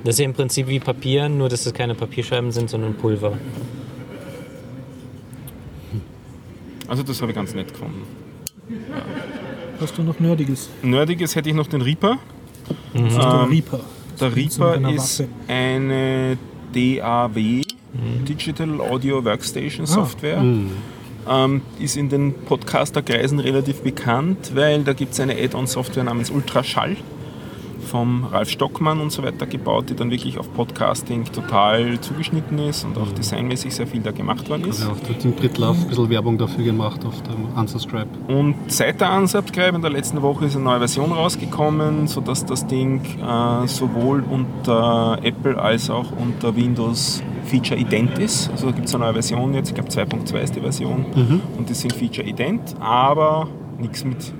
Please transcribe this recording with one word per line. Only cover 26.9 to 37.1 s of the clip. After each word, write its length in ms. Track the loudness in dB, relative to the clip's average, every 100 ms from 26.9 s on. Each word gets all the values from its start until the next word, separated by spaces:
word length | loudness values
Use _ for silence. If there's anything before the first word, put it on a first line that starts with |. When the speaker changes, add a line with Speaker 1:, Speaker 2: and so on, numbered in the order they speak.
| -4 -6 -12 -12 -12 -14 -14 -12 -10 -4
Speaker 2:
vom 380 | 0 0 0 0
Ralf 240 | -2 -2
Stockmann 500 | 0 -2 2 0 2
und 120 | -2
so 120 | -2
weiter 220 | -4 -4 -6
gebaut, 420 | -4 0 0 0
die 60 | -4
dann 160 | -2
wirklich 260 | -2 -4 -6
auf 160 | -8
Podcasting 680 | -4 -4 0 0 0 -2 -4 -4
total 720 | -6 0 2 4 4 2 -2
zugeschnitten 580 | -4 -6 -2 -2 0 -2
ist 240 | -2 -4
und 140 | -4 -4
auch 100 | -2
Speaker 4:
Mhm. 80 | -2
Speaker 2:
designmäßig 580 | -2 -2 -2 -2 -4
sehr 140 | -4 -4
viel 140 | -2
da 100 | -4
gemacht 360 | -4 -2 -2 -2
worden 160 | -2 -2
ist. 160 | -2
Speaker 4:
Also 100 | -2
auch 60 | -4
der 180 | -4 0
Tim 160 | 0
Pritlove 440 | 2 0 2 2 2
ein 80 | 2
bisschen 220 | 2 2
Werbung 280 | 2 2 2
dafür 260 | 0 0
gemacht 400 | 0 2 0 -2
auf 160 | -6